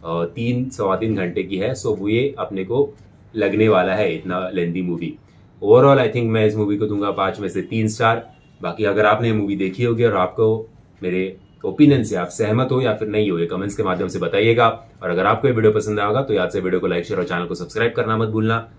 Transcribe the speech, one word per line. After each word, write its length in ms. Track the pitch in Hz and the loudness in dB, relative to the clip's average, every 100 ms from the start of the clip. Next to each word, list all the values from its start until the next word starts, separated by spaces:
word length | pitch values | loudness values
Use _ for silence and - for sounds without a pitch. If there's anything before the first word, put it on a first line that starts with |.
अ, 200 | 82 85 | -4 -4
तीन, 460 | 85 - 117 123 127 | -4 -4 -2 -2 -4
सवा 260 | - 101 92 | -4 -2 0
तीन 200 | 110 98 | 0 -2
घंटे 260 | 87 92 | -2 -4
की 140 | 90 95 | -4 -4
है, 180 | 107 | -4
so 120 | 131 117 | -4 -4
वो 220 | 92 98 | -4 0
ये 260 | 113 139 - | 0 0 -4
अपने 260 | 95 95 | -8 -6
को 300 | 92 123 143 - - - - 110 | -4 -2 -2 -4 -20 -20 -12 -2
लगने 320 | 101 104 110 | 0 4 4
वाला 260 | 95 92 | 4 2
है 200 | 95 101 | 0 0
इतना 360 | 80 95 90 92 | -2 -6 -6 -4
lengthy 280 | 95 85 85 | -2 -2 -2
movie। 320 | 90 85 82 - _ _ - - | -4 -4 -6 -10 _ _ -20 -8
Overall 360 | 101 120 139 135 | 6 8 8 6
I 60 | 117 | 4
think 180 | 117 | 0
मैं 220 | 117 110 107 | 0 2 2
इस 100 | 107 | 2
movie 200 | 101 101 | 0 0
को 100 | 107 | -2
दूंगा 240 | 101 101 | -2 -4
पाँच 300 | 98 95 92 | -2 -2 -2
में 80 | 98 | -6
से 140 | 95 | -6
तीन 260 | 90 113 110 | -4 -2 -2
star। 420 | 107 113 98 - - _ _ | 0 0 0 -6 -20 _ _
बाकी 220 | 90 85 | -10 -2
अगर 220 | 101 98 104 | 0 2 2
आपने 220 | 107 120 | 4 2
ये 60 | |
मूवी 220 | 107 101 95 | 0 0 -2
देखी 280 | 95 92 | -4 -2
होगी 200 | 120 113 | -2 2
और 100 | 117 | 2
आपको 560 | 101 127 - 110 110 - - _ _ | 2 -2 2 0 0 -6 -18 _ _
मेरे 340 | 90 92 95 - - - | -4 -2 -4 -8 -20 -8
opinion 400 | 98 - 147 135 | -8 4 6 6
से 120 | 107 95 | 2 -2
आप 120 | 87 | -4
सहमत 400 | - 107 110 131 | -2 0 0 0
हो 80 | 127 | 0
या 140 | 127 | 0
फिर 140 | 104 104 | -2 -2
नहीं 220 | 104 104 | 0 0
हो, 80 | 85 | 0
ये 80 | 85 | -2
comments 300 | 90 101 101 | -4 -6 -4
के 60 | |
माध्यम 260 | 101 87 92 | -2 -2 -4
से 100 | 95 | -2
बताइएगा। 720 | 85 98 110 113 113 - - - | -2 2 2 4 2 0 -14 -10
और 80 | 90 | -4
अगर 160 | 87 101 | 0 2
आपको 220 | 107 131 | 2 2
ये 60 | |
video 180 | 113 107 | 4 4
पसंद 280 | 107 104 104 | 2 -2 -2
आएगा 220 | 101 113 | 0 -2
तो 120 | 135 | 0
याद 160 | 101 90 | 0 0
से 100 | 98 | -2
वीडियो 200 | 92 92 | -2 -2
को 60 | 90 | 0
लाइक, 180 | 87 | -2
शेयर 160 | 85 92 | -2 -4
और 60 | 87 | -2
चैनल 180 | 87 | -4
को 100 | 87 | -4
सब्सक्राइब 380 | 90 87 110 117 | -8 -8 -4 -2
करना 240 | 120 110 110 | -2 -2 -2
मत 120 | 113 | -2
भूलना। 420 | 107 110 113 113 | -2 0 -2 -6